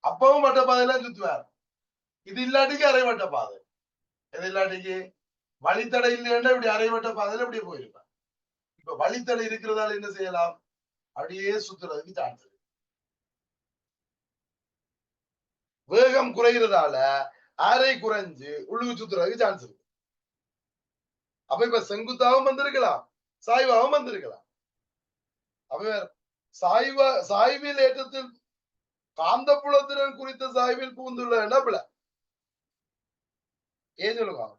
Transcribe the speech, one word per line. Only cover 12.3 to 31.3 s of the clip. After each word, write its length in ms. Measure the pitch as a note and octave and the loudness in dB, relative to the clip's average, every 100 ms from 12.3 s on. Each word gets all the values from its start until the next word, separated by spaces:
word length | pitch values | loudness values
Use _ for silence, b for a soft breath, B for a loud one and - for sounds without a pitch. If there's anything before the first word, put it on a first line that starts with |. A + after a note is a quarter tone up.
| - | -10
இருக்கு. 180 | _ _ _ _ _ _ _ _ _ _ _ _ _ _ _ _ _ _ _ _ _ _ _ _ _ _ _ _ _ _ _ _ _ _ _ | _ _ _ _ _ _ _ _ _ _ _ _ _ _ _ _ _ _ _ _ _ _ _ _ _ _ _ _ _ _ _ _ _ _ _
வேகம் 440 | G3 B3+ C4 B3 F#3+ | 6 6 4 0 4
குறைகிறதால 600 | A#3 A#3 A3 F#3 D3+ C3 C3+ C#3 C3+ b b - F3+ | 4 4 4 4 2 2 0 0 -4 b b -2 2
அரை 240 | B3+ C4 A#3+ | 4 2 0
குறைஞ்சு 500 | A3 G#3+ F#3 C3 C#3+ D3 B2+ | -4 -4 -6 -14 -14 -14 -10
உள்ளுக்கு 300 | A3+ A#3+ A#3 | -8 -6 -8
சுத்துறதுக்கு 420 | A3 F3+ F3+ A#3 | -6 -2 -2 0
சான்ஸ் 200 | G#3+ F#3+ A#2+ | -2 -2 -14
இருக்கு. 120 | _ _ _ _ _ _ _ _ _ _ _ _ _ _ _ _ _ _ | _ _ _ _ _ _ _ _ _ _ _ _ _ _ _ _ _ _
அப்ப 160 | C#3+ A#3 | -2 0
இப்ப 120 | A#3 - | 0 -2
செங்குத்தாவும் 600 | G#3 A3+ B3 B3 C4 C4+ | -8 -8 0 4 4 2
வந்திருக்கலாம், 520 | C4+ C#4+ C4+ A3 C3 - _ _ _ - | -2 -2 0 -2 -2 -8 _ _ _ 0
சாய்வாகவும் 500 | B3 C4 A3+ C4+ D4 | 2 4 4 4 0
வந்திருக்கலாம். 480 | A#3+ G3+ B2+ G2+ _ _ _ _ _ _ _ _ _ _ _ _ _ | -2 -10 -12 -16 _ _ _ _ _ _ _ _ _ _ _ _ _
அப்ப 140 | C#3 G#3+ G#3 - _ _ _ _ - | -8 -6 -6 -8 _ _ _ _ -2
சாய்வா-, 640 | F3+ G#3+ C4+ C4+ C4+ C4 - | 2 4 2 4 4 4 -2
சாய்வில் 500 | G3+ A#3+ C#4 C#4+ C#4 C4 | 2 2 2 -4 2 2
ஏற்றத்தில் 440 | C4+ C4 C4+ B3 _ _ _ _ _ _ _ _ - | 2 -8 -10 -12 _ _ _ _ _ _ _ _ -4
காந்தப்புலத்துடன் 960 | E3 B3 C4+ C#4+ C#4+ C#4+ C#4 C#4+ C#4 C4+ | 0 0 2 2 4 2 2 -4 -4 -4
குறித்த 320 | C4 B3+ C4 A#3+ | -14 -10 -4 0
சாய்வில் 400 | B3 B3 C4 B3+ | 0 -2 -6 -12
புகுந்துள்ள 440 | B3+ A#3+ A#3+ | -12 -8 -2